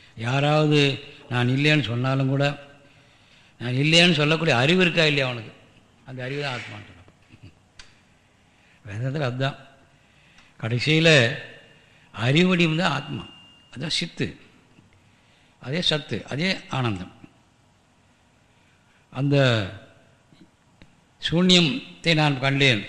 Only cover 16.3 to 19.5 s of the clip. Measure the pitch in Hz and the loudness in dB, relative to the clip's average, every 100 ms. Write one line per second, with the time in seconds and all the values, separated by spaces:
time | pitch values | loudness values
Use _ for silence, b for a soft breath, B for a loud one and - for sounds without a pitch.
16.3 | 127 185 185 - 135 123 98 90 - - | -4 -4 -4 -6 -4 -2 -4 -8 -18 -20
17.3 | _ _ _ _ _ _ _ _ _ _ | _ _ _ _ _ _ _ _ _ _
18.3 | _ _ b b b b b b - 139 | _ _ b b b b b b -6 0
19.3 | 139 131 | 4 4